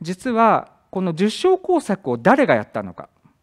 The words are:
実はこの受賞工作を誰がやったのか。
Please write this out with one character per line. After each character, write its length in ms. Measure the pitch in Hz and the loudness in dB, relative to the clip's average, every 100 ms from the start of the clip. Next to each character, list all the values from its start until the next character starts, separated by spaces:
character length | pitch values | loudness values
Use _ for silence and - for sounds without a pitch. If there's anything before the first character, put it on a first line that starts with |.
実 280 | 165 180 262 | -10 -8 -4
は 420 | 226 226 160 - _ _ | 2 2 2 -2 _ _
こ 100 | 190 | -6
の 100 | 185 | -4
受 180 | 160 208 | 0 -2
賞 280 | - 370 370 | 0 0 2
工 220 | - 339 | 0 -2
作 320 | - 190 135 | 0 -4 -4
を 60 | 120 | 0
誰 280 | 147 269 226 | 2 4 4
が 100 | 117 | 0
や 80 | |
っ 80 | 104 | -2
た 120 | 113 | -8
の 100 | 98 | -10
か。 160 | - - _ _ _ | -12 -20 _ _ _